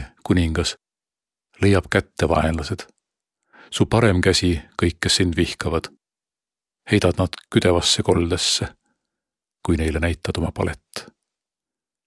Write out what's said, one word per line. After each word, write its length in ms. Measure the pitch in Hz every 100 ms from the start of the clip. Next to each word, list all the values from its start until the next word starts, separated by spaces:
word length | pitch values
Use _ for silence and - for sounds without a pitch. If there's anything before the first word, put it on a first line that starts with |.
| 69 _
kuningas, 540 | - 90 82 80 82 - _ _ _ _ _ _ _ -
leiab 260 | 98 98 -
kätte 380 | 101 - - 78
vaenlased. 540 | 80 80 82 76 92 - _ _ _ _ _ _ _ -
Su 180 | - 98
parem 300 | 110 113 90
käsi 320 | 95 90 90 80 - -
kõik, 220 | 87 -
kes 160 | 90 -
sind 160 | 92 85
vihkavad. 540 | 82 - 85 80 - _ _ _ _ _ _ _ _ _ -
Heidad 280 | 107 90 87
nad 160 | 92 - -
küdevasse 540 | - 92 87 - - -
koldesse, 600 | 90 85 90 - - - - _ _ _ _ _ _ _ _ -
kui 100 | 82
neile 220 | 80 76
näitad 400 | 82 82 - -
oma 140 | 80
palet. 480 | - 92 - _ - - _ _ _ _ _ _ _ _ _